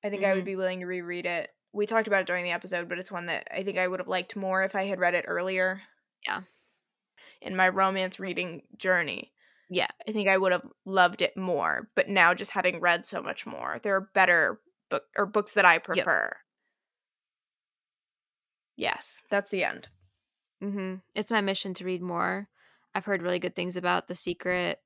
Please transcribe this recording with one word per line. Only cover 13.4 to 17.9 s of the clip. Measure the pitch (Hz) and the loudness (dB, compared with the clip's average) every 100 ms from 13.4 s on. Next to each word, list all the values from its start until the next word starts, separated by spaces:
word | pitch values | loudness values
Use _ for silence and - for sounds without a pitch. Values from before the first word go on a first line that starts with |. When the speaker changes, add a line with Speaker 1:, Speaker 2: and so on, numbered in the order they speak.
| - | -10
Speaker 1:
more, | - 62 - | -8 -6 -4
there | 208 190 | 0 0
are | 196 | 2
better | - 180 175 135 - _ _ _ | 4 6 6 4 0 _ _ _
book, | - - - | -4 -4 -2
or | 196 | 0
books | 214 202 | 0 0
that | 208 185 | 6 8
I | 170 - | 6 2
Speaker 2:
Yep. | 170 - | -2 2
Speaker 1:
prefer. | 101 - - _ _ _ _ _ _ _ _ _ _ _ _ _ _ _ | 2 0 -6 _ _ _ _ _ _ _ _ _ _ _ _ _ _ _